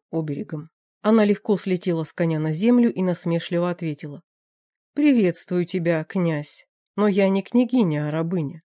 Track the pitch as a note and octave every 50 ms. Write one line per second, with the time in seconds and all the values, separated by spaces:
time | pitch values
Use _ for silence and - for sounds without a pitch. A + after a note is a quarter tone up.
0 | _ _ - E3 D#3+ D3+ C#3+ C#3+ - - - D3+ D#3 - _ _ _ _ _ _
1 | - G#3 A3 A3+ G#3+ G#3 G3+ G3 - - G#3 F#3 - G3 F#3 F3 - F#3 E3+ D#3+
2 | D#3+ - - - F3 E3 D#3+ D#3 D#3 D#3+ D#3 D#3+ G#3 A#3 B3 B3 A#3+ A#3 - -
3 | F#3 F#3 F3 - - F3 E3 E3+ E3 - F3+ E3+ F3 F3 F3 E3+ E3+ D#3+ D3+ -
4 | - D3 C#3+ D3+ - _ _ _ _ _ _ _ _ _ _ _ _ _ _ -
5 | D4 D4 C4+ A#3 G3+ F3+ E3 - - - F3 F3+ F3 E3+ - F#3 E3 E3+ E3+ D#3+
6 | D#3+ - - F#3+ F3 E3 D#3+ D3 D3+ - - - - _ _ _ _ _ _ -
7 | G#3 G#3+ F#3+ G3 G3 F#3+ G3 G3 F#3+ - - A#3+ B3+ A#3 B3 C4 G#3+ E3+ D3+ D3
8 | D3+ D3+ D3+ D#3+ E3 E3+ F#3+ F3+ D3+ C#3 - D#3+ - _